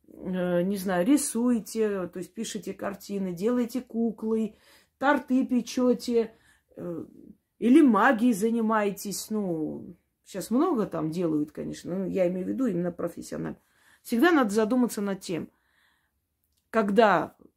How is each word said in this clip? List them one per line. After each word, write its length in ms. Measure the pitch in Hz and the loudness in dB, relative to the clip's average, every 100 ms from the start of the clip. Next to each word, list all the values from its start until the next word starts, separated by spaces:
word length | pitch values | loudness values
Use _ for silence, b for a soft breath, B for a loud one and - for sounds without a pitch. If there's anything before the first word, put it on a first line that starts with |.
| _ | _
э, 540 | - - 185 180 175 | -14 -8 -4 0 0
не 140 | 180 202 | 0 -2
знаю, 300 | 185 180 185 | -2 0 4
рисуете, 1040 | 285 - 226 247 233 - 220 214 196 190 | 2 2 -2 0 0 -2 -2 -2 -2 -6
то 100 | 185 | -8
есть 160 | 175 | -12
пишете 380 | - 226 208 185 | -10 -8 -8 -10
картины, 600 | 190 202 196 - 202 185 | -8 -8 -10 -8 -6 -6
делаете 480 | 170 208 247 233 254 | -2 0 0 -2 -4
куклы, 760 | 254 226 233 214 220 220 214 b b b b - | -6 -4 -4 -2 -2 -2 -2 b b b b -4
торты 480 | 269 285 - 254 - | 2 2 2 0 2
печёте, 880 | 247 - - 254 240 - 233 220 b b b _ - | 0 -2 0 2 2 0 0 0 b b b _ -14
э, 280 | 175 165 - - - - _ - | -10 -10 -12 -18 -20 -20 _ -2
или 200 | 226 285 | 6 8
магией 520 | 285 202 240 226 247 | 8 8 6 4 2
занимаетесь. 1000 | 190 226 233 220 220 202 185 208 190 - | 2 0 0 0 2 0 -4 -8 -10 -6
Ну, 640 | 214 196 160 151 147 - 175 _ _ _ | -4 -4 -4 -4 -8 -14 -20 _ _ _
щас 240 | 196 170 | -12 -2
много 360 | 233 370 254 185 | 0 2 0 -2
там 240 | 165 160 | -4 -4
делают, 420 | 165 170 151 151 | -2 0 0 -2
конечно, 460 | - 151 151 - 185 | -6 -10 -10 -8 -6
но 80 | 180 | -4
я 200 | 185 175 | 0 0
имею 180 | 185 185 | -2 -6
в 20 | |
виду 180 | 208 262 | -2 -2
именно 240 | 170 175 | -2 -4
профессионально. 680 | 175 170 - - 156 160 - b b b b | -4 -8 -8 -12 -8 -8 -10 b b b b
Всегда 300 | - 233 339 | -4 4 4
надо 180 | 320 226 | 4 2
задуматься 500 | 208 214 254 233 - | 2 2 2 0 -2
над 200 | 202 190 | -6 -6
тем, 280 | - 160 - _ _ _ _ _ _ _ _ _ _ _ _ | -6 -8 -8 _ _ _ _ _ _ _ _ _ _ _ _
когда 640 | 220 202 202 220 170 - _ _ | -2 2 4 6 4 0 _ _